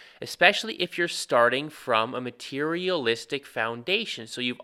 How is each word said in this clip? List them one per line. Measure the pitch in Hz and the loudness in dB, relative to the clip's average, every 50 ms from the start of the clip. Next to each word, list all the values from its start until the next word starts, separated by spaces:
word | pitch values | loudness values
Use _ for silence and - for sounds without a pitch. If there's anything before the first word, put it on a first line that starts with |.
| - - - - | -20 -20 -16 -14
especially | - - - - 170 185 208 - - 220 - | -12 -12 0 4 6 6 6 4 -4 -6 -4
if | - 180 175 - - | -4 -4 -4 -2 -4
you're | 170 | -2
starting | 170 - - - - 143 120 120 120 123 135 147 156 | -2 -2 -6 -2 2 6 6 6 6 4 2 -2 -6
from | 151 - - - 117 110 113 120 123 | -12 -12 -2 2 2 2 2 2 -2
a | 123 | -6
materialistic | 127 123 123 _ - - 139 135 147 156 165 175 185 185 185 165 127 113 117 113 - _ 147 139 139 | -6 -6 -10 _ -12 -8 -4 -4 -2 -2 -2 -2 -2 -2 -2 2 2 2 0 0 -2 _ -8 -8 -8
foundation. | - - 127 113 113 117 117 120 170 185 220 220 - - - 113 | -8 -4 -2 -2 -2 -2 -6 -2 -2 0 0 0 -4 -8 -10 -10
So | 113 - - | -10 -6 -4
you've | 123 123 120 - | -4 -4 -4 -2